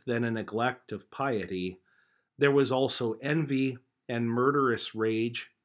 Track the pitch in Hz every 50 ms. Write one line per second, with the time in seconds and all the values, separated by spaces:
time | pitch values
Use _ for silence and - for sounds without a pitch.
0 | - 127 120 117 120 117 113 110 98 92 101 113 120 127 127 - _ - 107 98
1 | - - - - 135 139 120 104 90 90 95 92 92 92 90 - _ _ _ _
2 | _ _ _ _ _ _ _ - 143 143 139 143 139 123 131 131 135 120 - -
3 | 123 113 110 - 131 139 151 165 160 135 135 131 135 131 123 - _ _ _ _
4 | _ - 120 120 117 117 117 120 127 143 143 143 135 123 113 107 - - - 110
5 | 110 110 110 110 113 117 120 - - - _ _ _